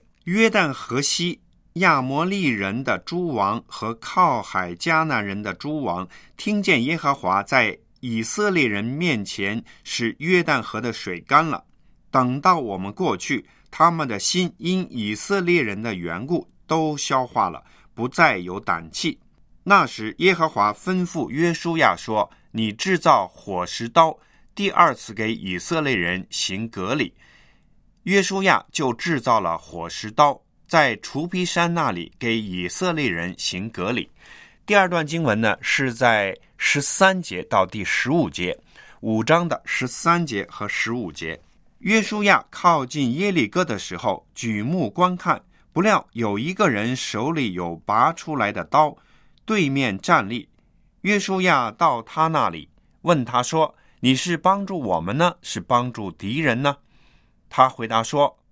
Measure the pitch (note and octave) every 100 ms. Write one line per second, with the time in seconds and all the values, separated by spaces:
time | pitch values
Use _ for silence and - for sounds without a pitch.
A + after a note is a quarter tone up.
0 | _ _ - F#3+ A3+ G#3+ E3 C3+ - B2
1 | C#3+ - F3 - _ _ _ - F#3 D3
2 | B2+ C#3 F3 G3+ D#3+ A2 G2 A2+ B2+ G2
3 | - E3+ F3+ A#2+ G2 A2 - - A2 A2+
4 | - - F3+ B2 G2 F#2+ F2+ F2 E3 D#3+
5 | D#3+ B2 G2+ G2 G#2 F2+ C#3+ D#3 A#2+ F2
6 | F#2 - - - - G#3 G3 D3+ B2 D#3+
7 | D3 C#3 F#2 F#2+ G2 C3+ A2 - _ _
8 | B2+ A2+ G#2+ - G#3 F3+ B2+ G2+ A2+ C#3
9 | F3 B2 G2 - G2 A2+ - - - -
10 | A#2 - D#3 F3+ E3 C#3 G#2+ G#2+ A#2+ G#2+
11 | - F2 - C#3+ D#3+ A2 - _ _ _
12 | _ C3+ B2+ C3 F3+ F3 A#2+ F#2+ G2 G2+
13 | F3+ F#2+ - C3+ - _ _ - D#3+ E3
14 | C#3+ G#2 - F3 F3+ - D#3+ F#3+ E3+ B2+
15 | G#2 G#2+ - G3 F3 F3 A#2 G2+ A#2 G2
16 | E2+ E2+ B2+ E3+ - _ - D#3+ D#3 D3
17 | - C3+ B2 B2 F#2+ C#2+ - _ - -
18 | A#2+ - D#3+ G#2 F2 F#2+ G#2+ E2+ E2 -
19 | E3 - _ _ _ _ - G3 C#3+ -
20 | A2 - E3+ F3 D#3+ A#2 G#2 G#2 - F#3
21 | F3 E3 A2+ C3+ E3+ E3 E3+ D#3+ B2+ F2
22 | - G#2+ - _ _ A2 A2 G#2 F#3+ F3+
23 | E3+ C3 F#2 - - F#2 F2+ - A#2 E3+
24 | D#3+ - _ _ - - G3+ - E3+ B2
25 | - G#2 A2 A2+ G2 F2+ - E3 D3 A2+
26 | E2+ F#2 - - - F#2+ A2+ G#2 F#2+ C#3+
27 | A2+ - _ _ _ _ _ _ _ _
28 | - G3 F#3 F#3+ F#3+ - - - C3+ A2+
29 | - D3+ C3 A2+ F2+ E2 - F2 E2+ -
30 | A2 A2 D3 C3+ _ _ - E3 C#3+ A2
31 | - C3 F3 F3+ F3 - E3+ E3+ C#3+ F2+
32 | - - A#2 A2+ G#2+ F2+ F2+ - F#3 D#3+
33 | C3+ E2+ F2 F2+ - F2+ G#2+ - F2+ B2
34 | - _ - - - _ - G3+ F#3 F3
35 | D3+ E3 D#3 G#2 A2 G2 - - C3+ A#2
36 | B2 A2 G2 F#2 _ - - D3 C#3 -
37 | F#3+ F#3 E3+ F2+ - G#2+ F#2 G#2+ F#2+ -
38 | A#2+ E3 A2 C#2+ F2 D2 _ - - -
39 | A2 A2 A2+ D#3+ F3 C3 - - B2+ -
40 | E3 E3+ E3 G#2 - - G#2 - - B2
41 | G2 D#2 D#2+ D#2+ _ _ _ _ F#3 A3
42 | G#3 G#3+ G3+ E3 - - F3+ E3 B2+ D3+
43 | C3 C3+ G3+ F3+ G#2+ E3+ E3 G#2 - F2
44 | A#2 F#2+ - - A#2 G#2 A2+ F#3 A#2+ -
45 | F3+ F3+ F#3 D3 - _ _ D#3 G3+ F#3+
46 | - A2+ A2+ G2+ C#3 F#3 G3 G#2+ A2+ B2+
47 | - G#2 B2+ E3 A#2+ F2+ F2 E2 - G#2
48 | C#3 D#3+ - D3 G#2 G2 E2 C#3+ D3+ C#3
49 | _ _ _ _ - G#3+ D3 C3+ C3 F#2+
50 | - E3 G2+ A#2+ F#2 _ _ _ _ _
51 | F#3 G#3 G3 F#3+ F#3 D3 A#2 G#2 E3 B2
52 | A2+ - D#3+ D#3 A2 E2 D2 _ _ _
53 | D#3 E3 A#2 B2 B2 D#3+ D#3 - _ _
54 | B2 C3 F3 E3 F3+ G3 G3 F#3+ A#2 F2
55 | E2+ B2+ F3 E3 - - F2+ A#2+ B2 A#2
56 | G2 E2+ G2 C3 D#3 A#2 C#3+ C#3 _ _
57 | _ _ _ _ _ - C3 B2+ A2+ A2+
58 | A2+ D3 C#3+ - _